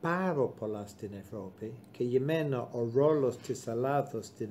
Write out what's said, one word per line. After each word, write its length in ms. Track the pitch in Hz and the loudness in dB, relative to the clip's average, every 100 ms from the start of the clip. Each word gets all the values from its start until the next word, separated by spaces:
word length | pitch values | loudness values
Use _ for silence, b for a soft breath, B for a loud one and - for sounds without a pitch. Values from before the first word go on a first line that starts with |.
πάρα 440 | 165 180 190 147 120 - | -2 0 2 2 0 -2
πολλά 260 | 107 104 104 | -6 -6 -8
στην 240 | - 101 98 | -10 -10 -10
Ευρώπη 520 | - 107 95 - 110 123 - | -10 -10 -10 -10 -12 -12 -18
και 140 | - | -4
για 160 | 123 131 | 2 2
μένα 480 | 139 160 151 123 120 | 4 2 2 -2 -2
ο 160 | 120 117 | -2 2
ρόλος 420 | 127 147 151 127 123 | 6 6 6 2 0
της 300 | - 117 120 | -6 -6 -4
Ελλάδος 600 | 113 135 143 135 113 - | -2 2 0 0 -6 -10
στην 220 | - 107 | -8 -8